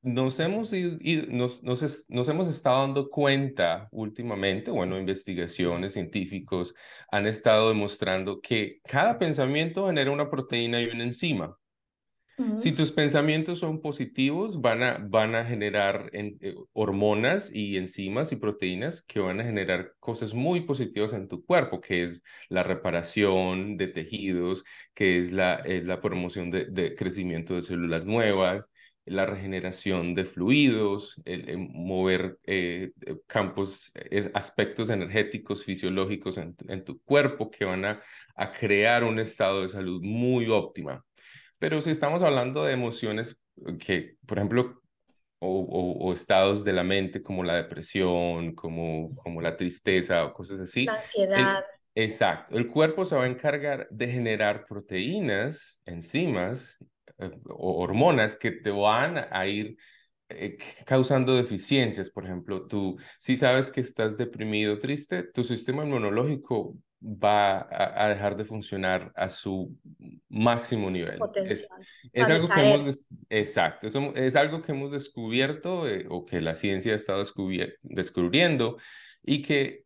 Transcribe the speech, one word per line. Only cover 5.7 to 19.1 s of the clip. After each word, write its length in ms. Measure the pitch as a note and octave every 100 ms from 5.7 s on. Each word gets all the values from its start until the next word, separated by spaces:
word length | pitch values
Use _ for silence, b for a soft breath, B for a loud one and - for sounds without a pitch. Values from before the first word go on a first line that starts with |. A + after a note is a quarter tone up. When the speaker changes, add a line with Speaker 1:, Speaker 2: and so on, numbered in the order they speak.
| F2 F#2+
Speaker 1:
científicos 800 | G2+ E2+ G#2+ F#2 G2 D2 F#2 F2 - B B B
han 140 | G2+ G#2
estado 420 | A2 - G#2+ A2
demostrando 720 | G#2+ G2+ - G2+ F#2 F#2+ G2
que 420 | - A2+ G#2 -
cada 340 | - C3+ F#3+ A#3
pensamiento 720 | E3+ D3 C3 C#3+ E3 E3+ G3
genera 240 | D#3+ C3+
una 180 | C#3+ C#3+
proteína 520 | C3+ C3 A#2+ A#2 A#2+
y 40 | A#2+
una 160 | A#2
enzima. 540 | A#2+ A#2+ F3 A#2+ D#2+ - _ _ _ _ _ _ _ -
Speaker 2:
Ujú. 220 | A#3 G#3+
Speaker 1:
Si 140 | A#3
tus 180 | C#3 D#3
pensamientos 680 | - D3 C#3+ D3 D#3 D#3+ E3+
son 220 | E3 D#3
positivos, 760 | D#3 C#3 B2 - C3+ D#3 E3 E3+
van 220 | A#2+ A2+
a, 140 | B2 A#2+
van 340 | G#2 A2 A2 A2+
a 100 | A#2
generar 640 | A#2 G#2 G2+ G2 G2 G2+
en, 260 | G2+ G#2 G#2
eh, 120 | G2 - -
hormonas 760 | - G#2+ G2 G#2 G#2 B2 F#3+ G3
y 260 | G#2+ G2+ G2
enzimas 540 | F#2 - F#2+ G#2+ D3+
y 20 | G#2+
proteínas 680 | G#2+ G#2 F#2 F2+ C3 E3+
que 200 | _